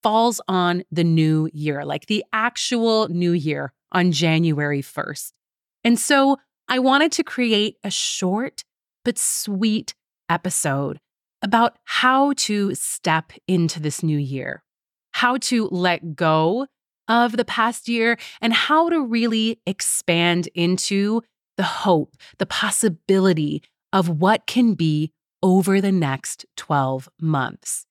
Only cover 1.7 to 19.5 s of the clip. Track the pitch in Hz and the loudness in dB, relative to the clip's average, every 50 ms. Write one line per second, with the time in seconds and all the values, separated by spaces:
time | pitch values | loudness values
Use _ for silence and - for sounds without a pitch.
1.7 | 143 139 147 143 147 151 - _ 208 214 - _ - 220 220 240 240 - - - | -4 -6 -6 -8 -8 -10 -4 _ -4 -4 -4 _ -4 -2 -2 -2 -2 -4 -4 -2
2.7 | 247 233 226 226 220 220 220 - 175 175 175 175 170 175 139 156 147 139 143 135 | -2 0 2 2 2 2 0 0 -2 -2 0 0 0 0 0 -2 -4 -4 -6 -10
3.7 | _ _ _ _ - 185 175 180 165 143 165 165 160 160 170 165 151 143 147 147 | _ _ _ _ -2 0 2 2 2 2 2 2 2 2 2 2 0 0 0 -2
4.7 | 147 139 135 - - - - - 143 - - - _ _ _ _ _ _ _ _ | -2 -4 -6 -8 -10 -10 -10 -8 -10 -12 -14 -16 _ _ _ _ _ _ _ _
5.7 | _ _ _ 233 240 233 - - 294 277 269 277 277 269 _ _ _ _ _ - | _ _ _ 0 0 2 2 2 2 4 4 4 2 0 _ _ _ _ _ -4
6.7 | 254 254 254 262 262 277 302 330 - - 330 - - - 247 233 220 208 208 220 | -2 0 2 2 4 4 2 2 0 -2 -4 -4 -2 -2 0 2 2 2 0 0
7.7 | - _ - 208 185 - - - - - - 180 185 214 247 269 _ - - _ | -4 _ -8 -6 -4 -4 -4 -4 -4 -2 -2 -2 -2 -2 -4 -6 _ -14 -20 _
8.7 | _ _ _ _ _ _ _ 247 240 - - - - - - - 202 190 208 226 | _ _ _ _ _ _ _ -4 -4 -2 -2 -4 -2 -4 -4 -4 -4 0 0 0
9.7 | 214 226 - - - _ _ _ _ _ _ _ 165 175 _ 180 - - - 156 | 0 0 -4 -6 -14 _ _ _ _ _ _ _ -4 -2 _ -4 -4 -2 -2 -2
10.7 | 135 139 139 143 147 147 _ _ _ _ _ _ _ _ - 208 214 226 233 254 | -2 -2 -4 -6 -8 -10 _ _ _ _ _ _ _ _ -4 0 2 2 2 2
11.7 | _ _ _ - - - - 254 262 269 277 285 285 - - - 208 208 202 196 | _ _ _ -6 -4 0 2 4 4 4 4 2 2 -2 -2 -2 0 0 0 -2
12.7 | 127 - - - - - _ 180 160 160 160 _ - - _ - 185 175 170 160 | -2 -4 -6 -8 -8 -4 _ 0 0 0 -2 _ -18 -18 _ -2 0 2 2 0
13.7 | - 160 151 151 143 - - 160 151 147 143 131 135 131 127 - - - _ _ | -2 -4 -6 -6 -6 -2 -2 -2 -2 -2 -2 -4 -6 -8 -8 -8 -10 -12 _ _
14.7 | _ _ _ _ _ _ _ _ - - - 247 254 269 - - 247 233 220 - | _ _ _ _ _ _ _ _ -6 -2 0 0 0 0 -2 0 0 0 0 0
15.7 | - 180 180 185 175 165 - 170 151 - 175 160 156 156 156 160 190 240 277 269 | -2 0 0 0 0 0 -4 -10 -6 0 2 2 4 4 2 2 0 -2 -4 -6
16.7 | _ _ _ _ _ _ _ - 226 233 240 240 220 240 233 - - - 220 226 | _ _ _ _ _ _ _ 0 2 2 2 2 0 -2 -4 -4 0 0 0 0
17.7 | 233 - - - 233 233 226 233 233 226 - - - - - 226 233 233 - - | 0 -4 -6 -4 -2 0 2 0 0 -2 -6 -20 -16 -4 -2 0 0 0 0 2
18.7 | 294 311 330 339 339 320 277 240 220 233 226 240 220 226 220 226 | 2 2 4 2 2 0 -2 0 0 0 0 0 0 0 0 -2